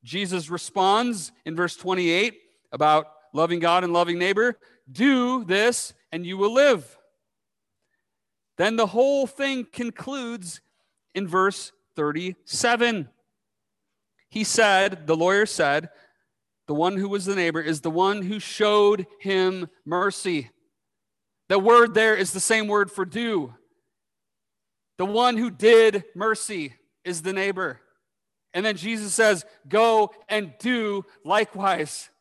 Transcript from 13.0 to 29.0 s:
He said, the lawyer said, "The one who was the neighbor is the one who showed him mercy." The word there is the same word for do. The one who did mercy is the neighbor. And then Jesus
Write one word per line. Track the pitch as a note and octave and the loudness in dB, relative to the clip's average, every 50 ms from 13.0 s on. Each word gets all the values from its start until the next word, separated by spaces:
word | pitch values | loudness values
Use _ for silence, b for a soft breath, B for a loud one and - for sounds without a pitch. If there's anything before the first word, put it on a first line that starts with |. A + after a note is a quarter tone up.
| D3 A#2 _ _ _ _ _ _ _ _ _ _ _ _ _ _ _ _ _ _ _ _ _ _ _ _ | -8 -10 _ _ _ _ _ _ _ _ _ _ _ _ _ _ _ _ _ _ _ _ _ _ _ _
He | - G#3+ A3 | -6 -6 -4
said, | - - - A3+ G#3 G3 F#3+ G3 G3 F#3+ E3+ D#3 | -2 2 4 4 6 6 4 2 2 -2 -6 -2
the | D3 D#3+ | -2 0
lawyer | D#3+ E3+ F3+ F#3+ G3+ G#3+ | 2 2 2 2 2 0
said, | G#3 - - E3 C#3+ C#3+ D3+ E3 E3+ b b b b b b b b b _ _ _ _ _ _ | 0 0 0 0 2 2 0 -2 -4 b b b b b b b b b _ _ _ _ _ _
"The | - D3+ | -8 -2
one | D3 E3 F3+ G3+ | -2 0 0 0
who | F#3+ G3 | -2 -4
was | G3+ G3 G3+ F3+ | -4 -4 -6 -4
the | F#3+ G3 | -4 -2
neighbor | F#3+ F3 E3+ D#3 E3 | -2 -2 -2 -2 -4
is | D#3 D#3 E3 D3 | -4 -4 -6 -4
the | - E3 | -6 -6
one | D#3 E3+ F#3+ G3 G3+ G#3 F#3+ | -2 0 0 0 0 -2 -6
who | F3+ G#3+ | -8 -8
showed | G#3+ - - - - G#3+ G#3 G#3 G#3 G#3 G3+ G#3 G3+ F#3 - - _ | -8 -10 -12 -4 0 0 2 4 4 4 4 2 0 -4 -12 -14 _
him | - G3 G3 F#3+ F#3 F#3 F#3+ F#3 F3+ D#3+ _ _ _ | -6 -2 0 0 0 0 -2 -4 -10 -12 _ _ _
mercy." | D3+ E3 F3+ F#3+ G3 - - - G3 F3 D3+ B2+ A2+ _ _ _ _ _ _ _ _ _ _ _ _ _ _ _ _ _ _ _ | -6 -4 -2 -2 -2 -4 -4 -6 -4 -4 -4 -6 -8 _ _ _ _ _ _ _ _ _ _ _ _ _ _ _ _ _ _ _
The | _ F#3 G3+ | _ 0 2
word | F#3+ A3+ A#3 A#3+ A#3 A#3 E3+ | 6 8 8 8 8 6 4
there | G#3+ A3 A3 G#3+ | 2 4 4 2
is | G3+ G3+ F3+ | 2 0 -4
the | - F#3+ | -4 -4
same | - - A3+ A3 G#3+ | -2 0 0 0 0
word | G#3 G#3 G#3 G3+ F#3+ | 0 0 0 0 -2
for | - - F#3+ | -2 -6 -8
do. | F#3 C#3 G#3+ A#3+ A#3 A3 F3+ D3 A#2+ A#2 _ _ _ _ _ _ _ _ _ _ _ _ _ _ _ _ _ _ _ _ _ _ _ _ _ _ _ _ | -6 -4 -6 -4 -2 -2 -4 -4 -6 -14 _ _ _ _ _ _ _ _ _ _ _ _ _ _ _ _ _ _ _ _ _ _ _ _ _ _ _ _
The | - F3+ | -6 -6
one | G3 G#3 A3+ B3 B3 A#3+ | -2 0 0 2 2 0
who | G#3+ A#3 A#3 | 0 -4 -6
did | F#3 C3 G3 A3 A#3 A3+ A3+ A3 G3+ G3+ - - _ | -6 2 4 8 8 8 8 6 4 0 -8 -8 _
mercy | F3 G3+ A3 A3 G#3+ - - G#3+ F3+ D3+ C#3 A#2+ _ _ _ _ _ _ | -4 -2 -2 -2 -4 -6 -8 -8 -8 -10 -10 -14 _ _ _ _ _ _
is | F3 F3+ E3 D#3 | -8 -8 -6 -6
the | F#3+ F#3+ | -6 -4
neighbor. | F#3+ F#3+ G3 G3 F#3 F#3+ D#3 B2+ - _ _ _ _ _ _ _ _ _ _ _ _ _ _ - | -2 -2 -4 -4 -4 -6 -6 -8 -10 _ _ _ _ _ _ _ _ _ _ _ _ _ _ -8
And | F3 G3+ | -4 -2
then | A3 G#3 | -2 -4
Jesus | E3+ D#3+ G#3+ A3+ A3 | -4 -6 -8 -6 -6